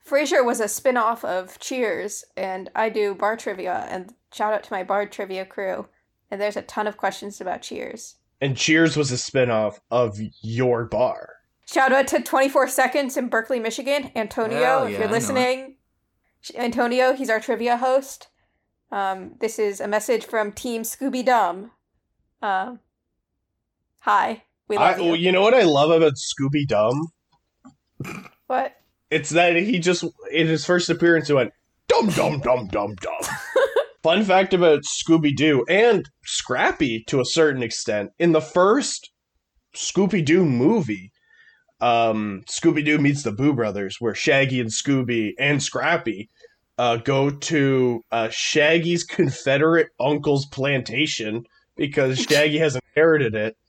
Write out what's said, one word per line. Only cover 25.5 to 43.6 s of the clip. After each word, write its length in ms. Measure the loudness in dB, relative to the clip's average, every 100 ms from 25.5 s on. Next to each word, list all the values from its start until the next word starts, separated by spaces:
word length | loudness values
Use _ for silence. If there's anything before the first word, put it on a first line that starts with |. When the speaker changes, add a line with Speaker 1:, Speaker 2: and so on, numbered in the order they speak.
Speaker 2:
I 80 | 6
love 300 | 4 4 4
about 220 | 6 4
Scooby 520 | 2 -10 -4 -2 -2 0
Dum? 400 | 2 2 0 -6 _ _ _ _ _ -20 _ _ _ -14 -14 -18 _ _
Speaker 1:
What? 260 | -4 -4 _ _ _ _
Speaker 2:
It's 200 | -4 0
that 240 | 2 4 2
he 220 | 0 0
just, 260 | 0 -2 -4 _ -6
in 140 | 0 0
his 160 | 0
first 260 | 2 0 0
appearance, 380 | 2 4 4 4
he 60 |
went, 180 | 2 2 _ _ _ 0
"Dum, 220 | 2 2
dum, 320 | 0 0 -2
dum, 260 | 0 0 0
dum, 280 | -4 -4 -6
dum." 240 | -8 -8
Speaker 1:
<laughs> 800 | -8 -10 -2 0 2 0 -2 _
Speaker 2:
Fun 220 | 2 2
fact 300 | 4 4 4
about 260 | 4 6 4
Scooby-Doo 840 | 2 -6 4 4 4 2 4 4 4
and 400 | 4 4 4 -2 _
Scrappy 800 | -8 -8 -4 0 0 0 -2 -2 -2
to 140 | -2
a 40 |
certain 380 | 0 2 2 2
extent, 480 | -4 -6 -4 -4 -4 _
in 140 | 2
the 80 | 2
first 720 | 2 2 4 4 0 -8 -14 _ _ _ _ _ _ -10
Scooby-Doo 680 | -4 0 0 0 2 4 4
movie, 640 | 4 2 2 -2 -8 -10 _ _ _ _ _ _ _
um, 600 | 0 2 2 0 -4 -8 -10
Scooby-Doo 480 | 0 2 2 0 2
Meets 260 | 2 0
the 80 | -4
Boo 200 | 0 0
Brothers, 440 | 0